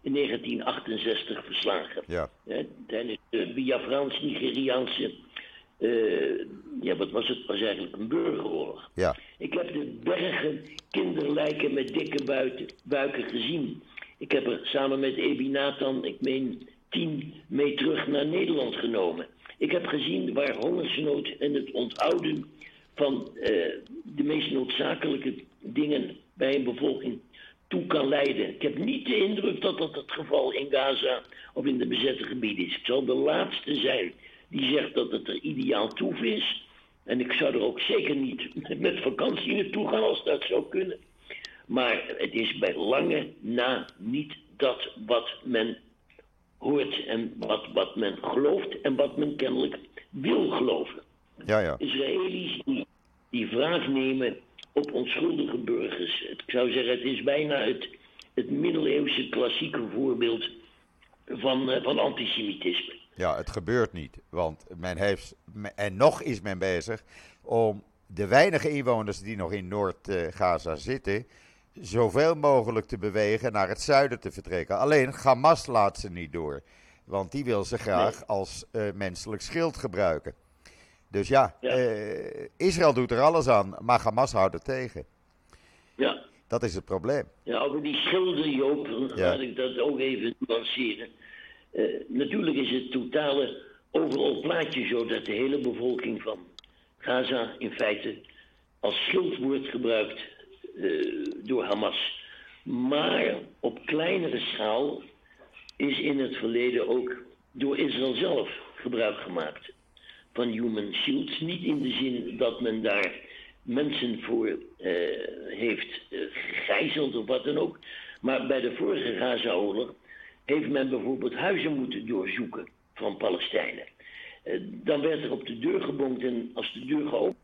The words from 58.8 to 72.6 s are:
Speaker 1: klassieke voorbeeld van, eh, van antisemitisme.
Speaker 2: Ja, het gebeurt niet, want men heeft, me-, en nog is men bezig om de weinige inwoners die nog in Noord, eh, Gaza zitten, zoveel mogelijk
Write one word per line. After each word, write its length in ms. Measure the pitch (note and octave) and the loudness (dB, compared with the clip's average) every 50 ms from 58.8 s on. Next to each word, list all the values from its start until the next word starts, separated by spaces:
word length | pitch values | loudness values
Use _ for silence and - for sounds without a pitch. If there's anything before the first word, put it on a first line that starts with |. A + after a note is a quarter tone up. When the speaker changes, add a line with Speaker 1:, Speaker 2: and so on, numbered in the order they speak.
| D3+ D3 C#3+ D3 D3 C#3 - C3 B2+ B2 | 2 4 4 4 2 2 0 0 -2 -2
Speaker 1:
klassieke 540 | A#2+ A#2+ B2 A#2 - - D#3+ D#3+ - B2+ A#2 G#2 F2+ | 0 0 2 2 0 0 -2 -2 -2 -4 -4 -2 -2
voorbeeld 540 | A2+ C3+ C3+ A#2+ A#2 A#2 A#2 A#2 A2 - - - - - - _ _ _ _ _ _ _ _ _ _ _ | 0 2 2 2 2 2 2 2 0 -4 -8 -10 -12 -20 -20 _ _ _ _ _ _ _ _ _ _ _
van, 440 | - B2+ B2 G#2 C3 C3 B2+ C3+ B2+ | -12 -10 -2 0 2 2 2 2 2
eh, 120 | B2+ B2 | 0 0
van 160 | - B2 D3 - | 0 0 2 2
antisemitisme. 960 | A2 C#3 - - A#2+ G#2 - - A2 G2+ F#2+ - - F2+ F2+ - - - - - - _ _ | 2 0 0 -2 -4 -2 -2 -2 -2 -4 -6 -2 -2 -2 -2 -2 -4 -6 -14 -18 -20 _ _
Speaker 2:
Ja, 200 | - F2+ F2 D2+ | -2 0 0 0
het 140 | - F2 - | 0 -4 -6
gebeurt 420 | - G#2+ E2+ E2 A#2 B2 A2+ G2+ | -6 -6 -2 0 2 2 2 2
niet, 260 | - F2 D2+ B1+ - - _ _ | 0 -8 -10 -10 -14 -20 _ _
want 360 | - E2+ F2 D#2+ D#2 - - - F#2 | -4 -2 -2 -2 -2 -8 -16 -18 -12
men 200 | F2 F2 F2+ F2+ | -8 -6 -4 -2
heeft, 380 | E2 G2 G2+ G2 F#2 - - - _ _ - | 0 2 2 2 0 -4 -16 -20 _ _ -18
me-, 200 | G#2 G#2+ G#2 G2+ - | -14 -12 -12 -12 -6
en 200 | - G2+ G#2 F#2+ | -4 -4 -4 2
nog 260 | F#2+ B2+ D#3 D3+ - | 6 6 6 6 4
is 180 | - D#3 B2 G2+ | -4 -4 -4 -4
men 180 | E2+ G#2 F#2+ F2+ | -2 -4 -2 0
bezig 440 | F#2 F#2+ F#2 E2+ D#2+ A2+ A2 G#2+ - - - - - - - _ | 2 2 2 0 0 -4 -8 -8 -10 -18 -20 -20 -20 -20 -20 _
om 400 | _ - A2+ A#2 A2+ G#2+ G#2 G2+ - _ _ _ _ | _ 0 2 4 4 4 2 -2 -10 _ _ _ _
de 200 | _ F#2+ G2+ G#2 | _ -6 -4 0
weinige 440 | F#2+ G#2+ C3+ E3 G3 E3 D3 - D#3 | 6 8 8 8 8 6 2 0 2
inwoners 500 | D3+ C#3+ C3 B2 A#2+ A2+ G#2+ G#2 G2 - | 0 0 2 2 2 2 2 -2 -4 -6
die 160 | G2 G#2 A2+ | -6 -8 -4
nog 160 | G2+ F#2 E2 | -4 -2 -2
in 160 | G2 G2+ F#2 F2+ | -2 -4 -4 -4
Noord, 400 | G2 G#2 G2+ F#2 F2 - _ - | -2 0 0 0 0 -4 _ -4
eh, 180 | G2 F2+ E2+ D#2+ | -2 -2 -2 -2
Gaza 460 | - - G2 F#2 E2+ D#2+ - E2+ D#2+ | -2 2 2 4 4 2 0 -4 -6
zitten, 500 | D2 - - C3 C3+ - G2 G2 G#2+ B2+ - - - - - - _ _ _ _ - | -4 -4 -6 -6 -4 -2 -2 -2 -2 -2 -6 -20 -20 -20 -20 -20 _ _ _ _ -16
zoveel 540 | - E2+ F#2+ A#2 A#2 G#2+ F2 B2+ D3+ D#3+ E3+ | -12 -2 2 4 4 4 4 4 4 4 4
mogelijk 520 | D3+ D3 D3 C#3 C3 | 4 4 6 6 6